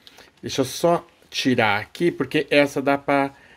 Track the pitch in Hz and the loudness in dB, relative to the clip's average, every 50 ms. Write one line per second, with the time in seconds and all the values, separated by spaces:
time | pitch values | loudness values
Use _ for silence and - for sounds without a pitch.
0 | - - - - - - _ _ - 120 - - 131 127 - - - 170 170 160 | -20 -20 -20 -20 -20 -20 _ _ -12 -6 -2 -2 -2 -2 -2 -2 0 0 0 0
1 | - - _ _ _ - - - - 131 123 117 113 107 101 104 104 - - - | -4 -8 _ _ _ -12 -6 -2 0 0 2 2 2 2 0 -2 -4 -8 -6 -2
2 | 175 175 170 - 135 127 - 151 143 - 151 143 143 139 - 147 131 139 139 139 | -2 -2 0 -2 -4 -2 -2 -2 0 2 4 4 4 2 0 -2 -2 0 -2 -2
3 | - - 143 139 139 139 - - - - - | 0 0 0 0 0 -2 -6 -12 -20 -20 -20